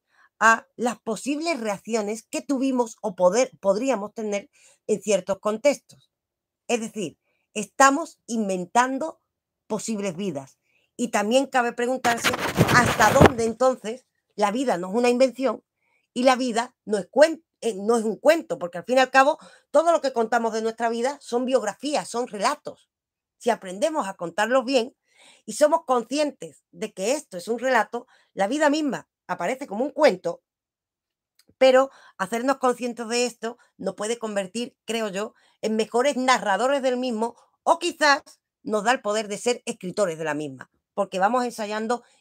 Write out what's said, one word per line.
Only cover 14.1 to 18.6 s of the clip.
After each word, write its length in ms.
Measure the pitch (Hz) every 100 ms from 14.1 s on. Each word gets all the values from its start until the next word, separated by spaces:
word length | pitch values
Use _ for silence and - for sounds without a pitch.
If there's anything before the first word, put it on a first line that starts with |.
| _ _
la 160 | - 202
vida 280 | 214 262 180
no 100 | 185
es 60 |
una 160 | 208 247
invención 520 | 247 262 233 254 - _ _ _ _ _
y 80 | -
la 140 | 254 247
vida 380 | 254 220 247 _ -
no 100 | 208
es 120 | 180
cuen-, 340 | 240 311 320 _ _
eh, 140 | 226
no 240 | 190 202 233
es 60 |
un 120 | 220 196
cuento, 420 | - 330 247
porque 200 | 170